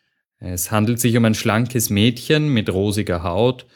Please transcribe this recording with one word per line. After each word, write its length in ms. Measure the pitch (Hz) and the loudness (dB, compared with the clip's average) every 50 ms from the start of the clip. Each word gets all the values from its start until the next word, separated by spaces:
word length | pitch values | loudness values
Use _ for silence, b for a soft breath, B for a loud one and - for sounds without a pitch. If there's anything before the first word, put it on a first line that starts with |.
| _ _ _ _ _ _ _ | _ _ _ _ _ _ _
Es 340 | - - 90 90 87 - - | -16 -12 -10 -8 -8 -6 -2
handelt 300 | 113 107 107 110 120 117 | 0 0 2 2 0 0
sich 160 | - 127 110 | 0 2 2
um 80 | 123 117 | 4 4
ein 100 | 110 110 | 2 2
schlankes 540 | - - 117 104 110 123 113 - 123 113 - | 0 0 0 0 0 0 0 -2 -2 -2 0
Mädchen 640 | 107 101 104 120 120 - - - 156 151 151 151 139 | 2 2 2 2 2 0 -2 0 0 2 2 2 0
mit 180 | 113 98 - | 0 0 0
rosiger 520 | 92 95 98 104 101 107 101 - 90 87 85 | 0 0 0 0 0 -2 -2 -2 -2 -4 -4
Haut, 440 | 95 85 95 113 123 127 127 - b b | -4 -2 0 0 0 0 -2 -8 b b